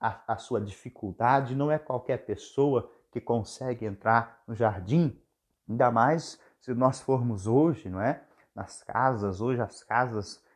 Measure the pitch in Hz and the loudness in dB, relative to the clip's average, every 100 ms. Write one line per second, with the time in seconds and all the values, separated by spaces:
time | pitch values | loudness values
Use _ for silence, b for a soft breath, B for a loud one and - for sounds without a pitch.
0 | 113 - - 110 - 113 101 - 123 - | -6 -6 -6 -6 -2 -4 -4 -10 -16 -12
1 | 101 90 117 139 127 135 147 151 - 123 | -10 -2 2 2 2 -2 0 -2 -4 -8
2 | - 123 - 98 - - 143 127 - B | -4 -4 -4 -8 -6 0 2 2 -2 B
3 | B 120 - 117 101 - 131 117 110 98 | B -10 -2 -2 -2 -8 -8 -6 -8 -4
4 | 113 117 117 - - 113 110 95 90 160 | 2 2 0 -12 -10 0 0 0 0 2
5 | 156 - _ _ _ _ - 117 123 117 | 2 -2 _ _ _ _ -6 2 2 4
6 | 127 165 - - b b - 120 127 123 | 4 2 -4 -18 b b -6 2 2 2
7 | - 131 120 104 98 127 165 147 98 92 | 0 0 0 -2 2 4 4 0 -6 -4
8 | 113 - - b b 98 98 - - 113 | -2 -4 -10 b b -14 -14 -14 -6 0
9 | 131 117 101 92 117 123 104 - - 117 | 0 0 -2 -2 -2 -2 -4 -8 -2 0
10 | 123 110 101 - _ | 0 -2 -8 -14 _